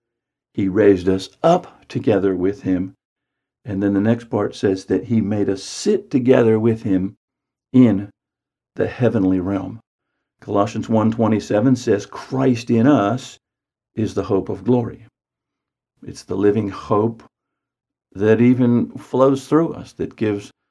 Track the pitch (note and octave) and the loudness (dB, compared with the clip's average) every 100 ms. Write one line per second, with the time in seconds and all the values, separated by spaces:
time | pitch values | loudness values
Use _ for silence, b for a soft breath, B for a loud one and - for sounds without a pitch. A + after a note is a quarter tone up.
0 | _ _ _ _ _ - F#2+ F#2+ G2+ F#2 | _ _ _ _ _ -4 0 4 6 4
1 | F2+ F#2+ - _ E3 F3 - - - - | 2 -2 -4 _ 2 2 -2 -18 -12 -4
2 | - G2+ G2 F2+ F#2 G2+ F2+ F2+ G2+ - | 0 2 2 0 -2 -2 -2 -2 -4 -12
3 | _ _ _ _ _ _ - G2 G2+ G2 | _ _ _ _ _ _ -8 -2 0 2
4 | A2 A#2 - A2+ G#2 - G#2 F#2+ - F#2+ | 2 0 -2 -4 -4 -2 -2 -2 -2 -4
5 | - A2+ G2 G#2 G2 F#2+ - - G3+ G#3+ | 0 -2 0 -2 -2 -4 -8 -6 -2 -2
6 | - C3+ B2 B2 A2+ A2 A2+ A2 G#2+ F#2 | -2 0 4 4 4 2 2 0 0 -2
7 | F#2+ - _ _ _ _ _ B2+ A#2+ G2 | -2 -8 _ _ _ _ _ 4 4 4
8 | G#2 _ _ _ _ _ _ - G2+ - | -4 _ _ _ _ _ _ -6 -4 0
9 | A#2+ A#2 F#2 F#2 F2+ G2 F#2 A2+ _ _ | 0 2 0 0 -2 -6 -6 -14 _ _
10 | _ _ _ _ - G#2 G#2+ A2 G2+ A2 | _ _ _ _ -4 -2 -2 -4 -2 0
11 | A2 A2+ A2 G#2+ - G#2 C3 B2 - G2+ | 0 0 0 -2 -2 0 0 0 0 -2
12 | - - - C3 C3 A#2 - A#2 B2+ C3+ | -4 -16 -8 -2 -2 -2 0 2 2 2
13 | G2+ B2+ - - _ _ _ _ _ - | 0 -4 -8 -20 _ _ _ _ _ -8
14 | G#2+ G#2 F#2+ F#2+ - F#2+ G2 B2 A2 - | -6 -4 -2 -2 -2 -4 0 0 -2 -10
15 | - _ _ _ _ _ _ _ _ _ | -20 _ _ _ _ _ _ _ _ _
16 | - F#2+ - G2 G#2 G#2+ G2+ - - G#2 | -18 -16 -8 0 2 2 -2 -8 -2 0
17 | A2+ A2+ - _ _ _ _ _ _ _ | 0 -4 -18 _ _ _ _ _ _ _
18 | _ F#2+ G#2+ A2 B2 B2+ A#2+ A#2 - - | _ -2 2 4 4 4 2 2 0 -8
19 | - B2+ C3+ C3+ - D3+ E3 - A#2 - | -6 2 2 2 0 0 0 -6 -14 -10
20 | - - G#2+ G2+ F#2 _ _ | -10 -4 -4 -4 -8 _ _